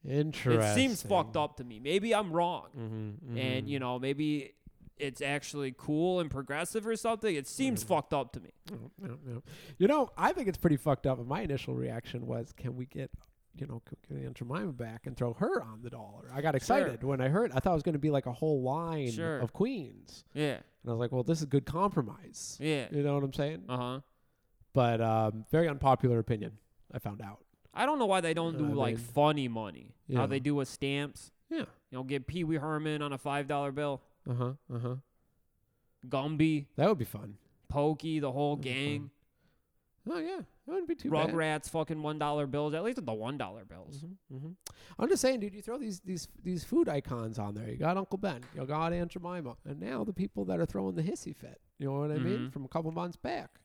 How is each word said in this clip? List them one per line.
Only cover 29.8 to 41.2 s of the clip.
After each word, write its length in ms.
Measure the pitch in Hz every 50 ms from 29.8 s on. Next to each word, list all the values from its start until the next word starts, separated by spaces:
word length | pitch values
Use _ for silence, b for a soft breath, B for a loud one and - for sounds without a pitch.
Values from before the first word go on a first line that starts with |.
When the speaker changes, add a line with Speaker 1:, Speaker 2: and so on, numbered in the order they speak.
| 62 - - _ _ - 135
Speaker 2:
How 80 | 123
Speaker 1:
yeah. 40 | 120
Speaker 2:
they 120 | - 135 139
do 160 | 127 147 147
with 140 | 143 135 127
stamps. 640 | - - - 139 139 143 143 143 - - - - _ _ _ _
Speaker 1:
Yeah. 80 | 320 330 233 - - _ _ _
Speaker 2:
You 60 | -
know, 60 | 127 131
get 220 | 131 143 139 127
Pee 180 | - 147 180 170
Wee 100 | 156 160
Herman 460 | 156 139 156 156 151 156 156 151 147
on 100 | 147 147
a 60 | 143
five 320 | 127 - 143 139 143 143 135
dollar 240 | 151 143 143 143 135
bill. 280 | 143 147 143 139 131 _ _ _ _ _ -
Speaker 1:
Uh-huh, 240 | 123 120 127 123 135 - _ _ 123
uh-huh. 220 | 120 120 120 123 131 - _ _ _ _ _ _ _ _ _ _ _ _ _ _ _ _ _ _ _ -
Speaker 2:
Gumby. 600 | 127 - - 143 147 156 143 156 160 156 147 139 - _
Speaker 1:
That 100 | - 139
would 100 | 196 220
be 60 | 147 120
fun. 300 | - - 104 104 104 104 - _ _ _ _ _
Speaker 2:
Pokey, 520 | _ - 143 143 151 156 143 - 160 160 156
the 120 | 143 135
whole 240 | 123 139 147 147 147
Speaker 1:
That'd 180 | 139 123 131 127
be 60 | 135
Speaker 2:
gang. 300 | 139 147 147 143 143 139 _ _ _ _ _ _ _ _ _ _ _ _ _ _ _ _ _ _ _
Speaker 1:
fun. 80 | 220 320
Oh, 40 | 349
yeah. 180 | 320 339 381
That 340 | 359 190 - _ _ _ -
wouldn't 160 | 330 381 349
be 80 | 302 330
too 160 | - - -
bad. 180 | 160 151